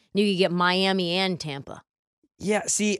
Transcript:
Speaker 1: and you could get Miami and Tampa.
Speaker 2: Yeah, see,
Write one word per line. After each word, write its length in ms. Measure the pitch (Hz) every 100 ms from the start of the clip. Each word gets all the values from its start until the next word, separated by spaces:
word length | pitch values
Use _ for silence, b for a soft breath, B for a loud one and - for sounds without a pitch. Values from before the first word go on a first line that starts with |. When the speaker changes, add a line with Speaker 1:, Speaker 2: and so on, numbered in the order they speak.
| _
Speaker 1:
and 80 | 196
you 120 | 208
could 60 | 180
get 120 | 185
Miami 600 | 175 180 185 190 190 175
and 280 | 180 190 170
Tampa. 420 | 151 139 - - - _ _ _ _ _
Speaker 2:
Yeah, 260 | 180 208 -
see, 320 | - 208